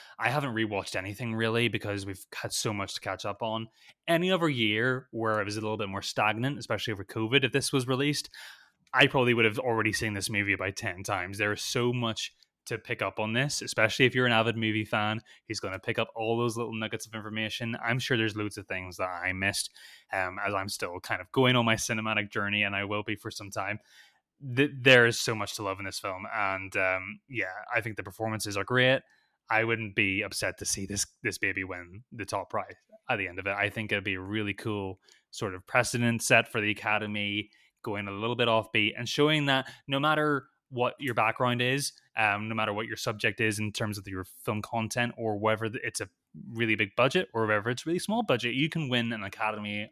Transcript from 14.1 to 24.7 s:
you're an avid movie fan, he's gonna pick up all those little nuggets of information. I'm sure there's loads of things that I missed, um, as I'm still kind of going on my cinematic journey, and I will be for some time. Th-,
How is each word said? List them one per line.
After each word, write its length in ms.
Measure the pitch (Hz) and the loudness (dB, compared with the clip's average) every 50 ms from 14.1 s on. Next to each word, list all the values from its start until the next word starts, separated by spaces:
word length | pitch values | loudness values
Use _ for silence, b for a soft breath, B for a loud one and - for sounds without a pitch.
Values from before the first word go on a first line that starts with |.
| 123 | 6
you're 120 | 127 127 | 4 4
an 80 | 123 117 | 4 6
avid 240 | 113 113 117 107 | 4 4 4 2
movie 260 | 113 113 110 107 107 107 | 0 0 0 0 0 -2
fan, 380 | - - 110 107 107 110 110 B B B B B | 0 0 0 0 0 -2 -4 B B B B B
he's 160 | - 110 - | -10 -8 -6
gonna 180 | - 98 95 95 | -6 -6 -8 -6
pick 180 | - 120 113 | -6 -4 -2
up 120 | 120 113 - - | -2 -2 -2 -4
all 220 | 113 113 113 117 | -2 0 0 2
those 200 | 117 120 120 110 | 2 2 0 -2
little 160 | 117 117 113 113 | -2 -6 -6 -6
nuggets 300 | 110 110 107 113 107 - | -6 -6 -6 -6 -8 -10
of 60 | 107 110 | -10 -10
information. 640 | 110 104 107 107 110 110 107 - - 120 113 117 - | -10 -10 -6 -4 -4 -4 -4 -4 -6 -4 -6 -6 -4
I'm 160 | - 117 120 | -2 0 0
sure 200 | 131 123 - 135 | 0 2 0 2
there's 180 | 113 113 107 104 | 2 2 0 0
loads 220 | 107 107 104 - | -2 -4 -4 -6
of 100 | 104 95 | -10 -8
things 300 | - 98 92 92 90 90 | -8 -8 -6 -6 -8 -4
that 100 | - 95 | -4 -4
I 240 | 90 90 87 90 92 | -4 -4 -4 -4 -2
missed, 400 | 92 92 98 98 98 - - - B B B B B B B B | -2 0 0 0 0 0 -6 -6 B B B B B B B B
um, 260 | - 95 92 90 95 101 101 | -2 -2 -2 -2 -4 -4 -4
as 80 | 98 101 | -2 -2
I'm 140 | 95 95 | -2 -4
still 320 | 101 - - 110 90 87 90 | -4 -6 -6 -6 -6 -6 -10
kind 220 | - - 110 90 | -6 -6 -6 -6
of 100 | 90 - | -6 -2
going 240 | - 135 131 123 127 | 2 4 6 6 6
on 80 | 123 117 | 6 4
my 120 | 113 113 | 4 2
cinematic 540 | 104 - - 117 110 110 110 107 104 104 104 | 2 0 -2 -2 -2 0 0 0 0 -2 -2
journey, 340 | - 110 101 101 104 104 104 | -2 -2 0 0 2 2 2
and 120 | 98 101 | 2 0
I 80 | 98 101 | -2 -2
will 200 | 98 104 104 104 | -2 -2 -4 -2
be 120 | 113 107 | -4 -6
for 160 | - - 110 | -6 -6 -10
some 200 | - - 104 98 | -10 -10 -12 -8
time. 280 | - 107 95 98 107 107 b b b b b b b b b _ _ _ 139 135 120 | -8 -6 -4 -4 -6 -8 b b b b b b b b b _ _ _ -10 -2 2
Th-, 160 | 127 143 147 | 2 2 2